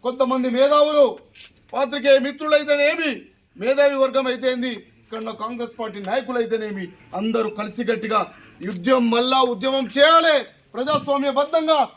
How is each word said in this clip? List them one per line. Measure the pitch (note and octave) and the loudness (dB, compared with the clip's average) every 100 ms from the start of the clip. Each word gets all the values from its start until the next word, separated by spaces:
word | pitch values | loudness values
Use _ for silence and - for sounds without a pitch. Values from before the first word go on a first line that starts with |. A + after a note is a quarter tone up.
| A#3+ | -8
కొంతమంది | B3+ B3+ C4 B3 A#3 | -2 -2 0 -2 0
మేధావులు, | C#4 D4 D4 D4 B3+ - _ - - _ _ | 4 4 4 4 2 0 _ -20 -20 _ _
పాత్రికేయ | B3 C4+ C#4+ C4+ C4+ C4 | -4 -4 -2 4 4 4
మిత్రులైతేనేమి, | - D#4 D4+ D4 C#4+ C#4+ E4 D#4 G#3 - _ _ E3 | -6 0 0 2 2 2 0 -4 -4 -12 _ _ -6
మేధావి | A3 C#4 C#4+ C#4 | -2 2 2 2
వర్గం | C4+ C4 C4 | 0 0 -4
అయితేంది, | B3 B3+ B3 B3 A3 - _ | -4 -4 -4 -6 -8 -14 _
ఇక్కడ | _ A3+ | _ -12
ఉన్న | A3 G#3+ | -12 -10
కాంగ్రెస్ | A3 A#3+ A3+ - | -10 -8 -12 -10
పార్టీ | A3 G3+ F#3+ | -10 -10 -4
నాయకులైతేనేమి, | B3 B3+ B3 A3+ A3 G#3+ G3 F3 - - F3+ | -4 -4 -4 -2 -4 -6 -8 -10 -14 -12 -6
అందరూ | A3 A3+ A3 G#3 | -4 -2 -4 -6
కలిసికట్టుగా | G3+ A#3 A3 A3+ A3 G#3+ - - - - F3+ | -10 -6 -4 -4 -2 -2 -2 -10 -20 -12 -10
యుద్ధం, | F#3 F3+ C4 A#3 A#3 | -6 2 2 2 0
మళ్ళా | B3+ C4 B3+ | 2 2 2
ఉద్యమం | A3 C4 C4+ B3+ C4+ | 0 -2 -2 -2 4
చేయాలి | D4 E4 E4 C#4+ - _ _ G#3 | 6 6 6 2 -2 _ _ -8
ప్రజాస్వామ్యబద్ధంగా. | C4+ D4+ - C#4 C#4 C4 C#4+ D#4+ D#4+ D4+ A#3+ | -2 -2 0 -2 0 -2 0 0 2 2 0